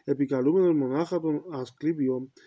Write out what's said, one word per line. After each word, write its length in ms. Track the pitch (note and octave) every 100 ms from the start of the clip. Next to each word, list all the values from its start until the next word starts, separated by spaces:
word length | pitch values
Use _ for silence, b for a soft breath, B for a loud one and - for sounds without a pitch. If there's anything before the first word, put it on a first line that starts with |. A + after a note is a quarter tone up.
επικαλούμενος 720 | - C3+ C3+ C3+ C3 F#3+ F3+ D3+
μονάχα 440 | C3 C#3 E3+ F3
τον 240 | D#3+ D3 F3+
Ασκλήπιο, 800 | C#3+ B2 - D3+ D#3 C3 B2+ C3+ b